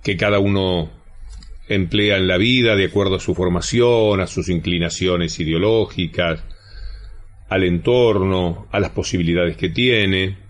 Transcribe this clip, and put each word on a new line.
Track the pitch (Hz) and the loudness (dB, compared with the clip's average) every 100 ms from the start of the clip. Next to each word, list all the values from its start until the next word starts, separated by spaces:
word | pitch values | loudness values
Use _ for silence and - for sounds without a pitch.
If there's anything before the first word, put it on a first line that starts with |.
que | - 95 | -4 0
cada | 104 101 | 2 2
uno | 101 98 95 90 78 - - - - - - - - | 2 0 0 -2 -4 -10 -20 -18 -16 -16 -16 -18 -4
emplea | 101 90 101 104 101 | -2 0 0 2 2
en | 92 | 2
la | 90 | 2
vida | 110 127 117 104 | 4 4 4 4
de | 92 | 2
acuerdo | 98 98 92 | 0 0 -2
a | |
su | - | -2
formación, | 87 92 87 - 117 120 117 107 98 | -2 0 0 0 2 4 4 4 2
a | 90 | 0
sus | - 90 | -4 -2
inclinaciones | 87 82 87 82 - 92 90 85 - | -2 0 -2 -2 -2 0 0 -2 -4
ideológicas, | 80 82 101 113 98 - 87 - 87 80 - - - - - - - - - - - | -2 0 2 2 0 -2 -6 -2 -2 -2 -8 -14 -16 -14 -12 -12 -16 -16 -18 -20 -4
al | 98 | 0
entorno, | 92 87 85 123 120 101 95 92 90 85 - | 2 2 2 4 4 4 2 0 0 -4 -6
a | 101 | -2
las | 90 | -2
posibilidades | - 92 92 85 87 87 80 | -4 -4 0 0 2 0 -2
que | 90 | -4
tiene. | 85 123 117 98 92 95 98 - | 0 2 2 2 0 -2 -6 -14